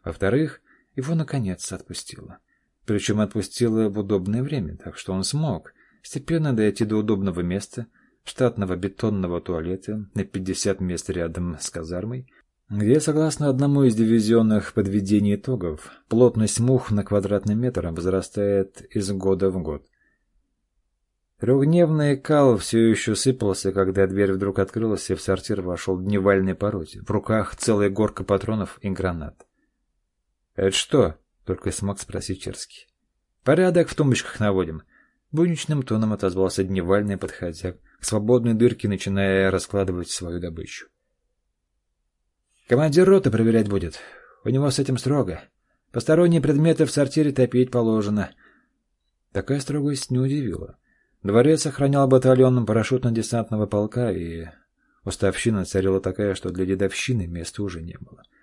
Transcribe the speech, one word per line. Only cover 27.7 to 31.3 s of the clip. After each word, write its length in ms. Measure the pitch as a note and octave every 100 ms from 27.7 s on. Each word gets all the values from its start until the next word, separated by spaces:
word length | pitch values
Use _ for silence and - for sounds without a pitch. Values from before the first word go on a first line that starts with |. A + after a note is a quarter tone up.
| G#2 G2+
горка 340 | G2+ G#2 -
патронов 560 | F#2 G2 - A2 F#2+ -
и 80 | G2+
гранат. 560 | F#2 F#2 E2+ D2 - _ _ _ _ _ _ _ _ _ _ _ -
"Это 160 | F#2+
что?" — 440 | - - D3 F#2 - _